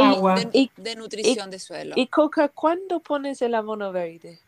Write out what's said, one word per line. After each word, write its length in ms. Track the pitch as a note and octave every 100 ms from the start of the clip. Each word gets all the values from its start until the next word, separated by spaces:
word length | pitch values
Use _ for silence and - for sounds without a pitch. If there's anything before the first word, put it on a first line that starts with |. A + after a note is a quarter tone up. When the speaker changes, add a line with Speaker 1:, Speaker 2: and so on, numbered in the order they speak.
Speaker 1:
agua? 320 | C#4 F#3+ F#3+ F#3+
Speaker 2:
de, 140 | A#3
Speaker 3:
Y, 180 | B3+ C4+ -
Speaker 2:
de 200 | G#3+ A3+
nutrición 540 | A3 G#3+ G#3+ A3 F#3+
Speaker 3:
y, 20 |
Speaker 2:
de 80 | F#3
suelo. 360 | - D#3 D3+ F#3+
Speaker 3:
y 120 | B3+
Coca, 420 | D#4 D4+ D#4+ C#4+
¿cuándo 500 | - D#4 F4+ F#4+ E4
pones 420 | - C#4+ C#4 C4+
el 100 | A#3+
abono 380 | A3+ G#3+ G#3+ G3
verde? 480 | F3+ E3+ E3 E3+ E3